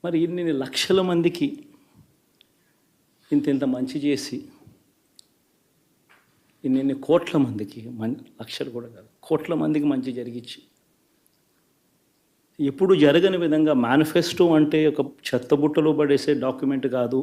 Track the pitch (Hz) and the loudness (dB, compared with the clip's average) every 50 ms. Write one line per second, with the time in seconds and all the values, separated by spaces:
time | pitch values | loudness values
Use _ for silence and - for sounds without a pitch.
0 | - 175 170 160 170 165 175 180 175 165 151 135 135 131 - - - - 185 190 | -6 -2 0 0 0 0 -2 -4 -2 -2 -2 -2 -4 -6 -6 -6 -2 0 2 2
1 | 185 185 180 170 165 170 170 - 147 139 - - - - - _ _ _ _ - | 2 2 0 2 2 0 0 0 -4 -4 -4 -8 -18 -20 -20 _ _ _ _ -20
2 | - _ _ _ _ _ _ _ _ _ _ _ _ _ _ _ _ _ _ _ | -20 _ _ _ _ _ _ _ _ _ _ _ _ _ _ _ _ _ _ _
3 | _ _ _ _ _ _ 151 143 139 147 139 131 139 127 127 123 127 127 - 151 | _ _ _ _ _ _ -2 0 0 0 -2 0 0 -2 -2 -4 -6 -6 -6 -4
4 | 139 147 143 - - - 123 - - - - _ _ - _ _ _ _ _ _ | -2 -2 -2 -2 -4 -8 -10 -12 -12 -16 -20 _ _ -20 _ _ _ _ _ _
5 | _ _ _ - _ _ _ _ _ _ _ _ _ _ _ _ _ _ _ _ | _ _ _ -20 _ _ _ _ _ _ _ _ _ _ _ _ _ _ _ _
6 | _ _ _ _ _ _ _ _ _ _ _ _ - 135 131 131 135 139 135 135 | _ _ _ _ _ _ _ _ _ _ _ _ -4 -2 0 0 0 -2 -4 -4
7 | - - 156 175 170 - - 156 139 120 107 104 107 101 - 120 110 120 123 110 | 0 2 2 2 2 0 0 0 0 0 -2 -8 -10 -10 -12 -18 -16 -16 -12 -8
8 | 113 113 120 - - - _ _ 117 - - - 139 135 117 120 120 117 117 - | -6 -6 -6 -6 -12 -20 _ _ -16 -14 -10 -10 -10 -10 -10 -14 -14 -14 -20 -20
9 | - _ _ _ - - 160 151 156 - 170 156 156 156 156 151 147 147 139 131 | -20 _ _ _ -4 -4 -4 -4 -2 -4 -4 -2 -2 0 0 0 0 0 0 -2
10 | 123 131 120 123 120 120 117 120 117 - - - _ _ _ _ _ _ _ _ | -4 -6 -8 -8 -10 -10 -12 -14 -14 -16 -20 -20 _ _ _ _ _ _ _ _
11 | _ _ _ _ _ _ _ _ _ _ _ _ _ _ _ _ _ _ _ _ | _ _ _ _ _ _ _ _ _ _ _ _ _ _ _ _ _ _ _ _
12 | _ _ _ _ _ _ _ _ _ _ _ - 151 139 139 - 190 180 190 160 | _ _ _ _ _ _ _ _ _ _ _ -4 -4 -4 0 0 4 4 6 6
13 | 147 147 143 175 175 190 185 175 170 160 151 156 156 156 147 127 120 117 127 147 | 6 6 6 6 4 4 2 0 0 0 2 2 2 2 2 2 2 4 4 4
14 | 156 151 - 175 165 175 - - 175 170 160 156 156 147 160 156 156 151 147 - | 2 4 2 0 0 0 2 2 4 4 6 4 4 4 2 2 2 2 2 0
15 | 135 - - _ _ - - 120 - - 147 139 143 151 151 165 151 156 151 147 | -4 -6 -8 _ _ -4 -4 -4 2 2 2 2 2 2 2 2 2 2 2 2
16 | 151 143 143 131 - - 147 127 123 131 127 131 147 135 139 135 127 135 120 127 | 2 2 2 2 2 0 -2 0 0 -4 -4 -4 -4 -4 -2 -2 -4 -4 -2 -2
17 | 120 120 127 131 | -2 -2 -2 -2